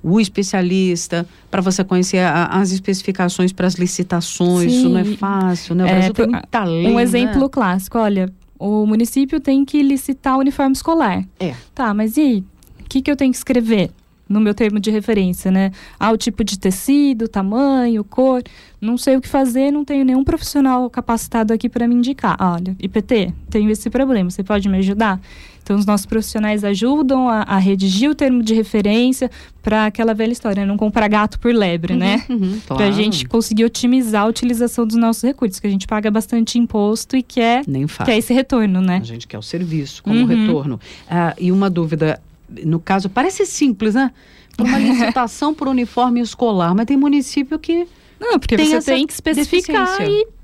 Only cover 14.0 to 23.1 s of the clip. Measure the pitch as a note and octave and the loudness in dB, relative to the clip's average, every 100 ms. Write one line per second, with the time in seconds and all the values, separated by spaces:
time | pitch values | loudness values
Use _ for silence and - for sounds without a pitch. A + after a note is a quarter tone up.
14 | _ _ _ G#3 G#3+ G#3 A3 G#3 G#3 G#3+ | _ _ _ 2 2 2 0 0 0 -2
15 | G#3 G#3+ F#3 F3 F#3+ F#3+ G3 F#3+ - - | 0 0 0 -2 0 2 0 -4 -20 -2
16 | G#3 A3 - - G#3 G3 F#3+ F#3+ - C#4+ | 0 0 -2 -4 -4 -2 -2 -2 0 2
17 | C#4+ A#3 A3+ G3+ F#3+ A3 C#4 C4+ A#3+ A3 | 2 0 -2 -2 -2 0 2 2 2 0
18 | G#3 - C4 B3+ B3 - - - G#3 A#3+ | -2 0 2 2 -4 -20 -20 -8 -4 -2
19 | - C4 - C#4 C4+ A#3+ C#4 D4 C#4+ C#4+ | 2 0 2 0 0 2 0 0 -2 0
20 | C4 B3+ C4+ E4 - D4 C4+ B3+ B3 A#3+ | 2 2 0 -2 -2 2 2 2 0 -4
21 | - A3+ - A#3 A3 A3+ A#3+ A#3 A#3 A#3+ | -2 -4 -2 -2 0 0 -2 -2 0 2
22 | A#3+ C4+ G#3 - F#3 E3+ F3+ F#3+ G3 A3 | 0 -2 -2 0 0 -2 -6 -6 -4 -4
23 | G3+ | 0